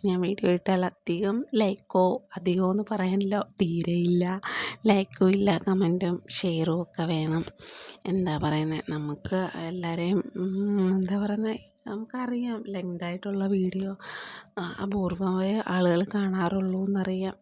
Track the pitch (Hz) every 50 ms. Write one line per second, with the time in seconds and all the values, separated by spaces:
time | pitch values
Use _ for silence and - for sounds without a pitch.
0 | - 202 180 180 180 180 196 - - 185 180 175 - - 190 185 180 185 - _
1 | _ - 170 170 208 196 202 233 294 - - 214 220 190 196 - _ _ - 190
2 | 185 185 - 254 - _ - 180 175 185 175 185 190 185 190 208 208 - 220 202
3 | 185 185 185 196 202 190 208 208 - - - _ 190 165 170 170 165 - 170 175
4 | 175 175 175 175 180 180 185 196 - - - - - - - - - 220 208 196
5 | 196 - - - 190 185 196 196 202 202 175 165 - 196 190 185 196 165 175 180
6 | 190 175 175 175 - - - - - 180 170 160 160 165 160 175 175 170 _ -
7 | 165 165 165 160 156 156 160 165 - - - _ - - - - - - - -
8 | _ - 180 190 180 175 151 151 156 151 151 156 156 156 156 156 - - 156 151
9 | 151 147 147 147 - - 196 185 185 175 - - 170 165 175 180 175 170 165 170
10 | 170 175 196 190 - - - - 185 190 190 190 202 208 202 202 190 185 190 190
11 | 185 180 196 202 202 202 208 208 220 220 220 - - - _ _ _ - 208 208
12 | 226 226 - 254 254 240 247 240 240 247 233 214 233 226 196 185 180 180 175 170
13 | 175 175 175 185 - 208 196 196 196 196 202 190 185 185 180 190 190 196 196 -
14 | - - - - - - - - - - _ - - 180 - - 202 202 196 202
15 | 185 180 180 170 190 185 185 185 190 190 208 220 - - 180 185 180 175 170 170
16 | 190 196 - 208 202 190 185 185 180 175 190 196 190 185 185 185 190 196 196 196
17 | 185 185 185 185 190 190 - -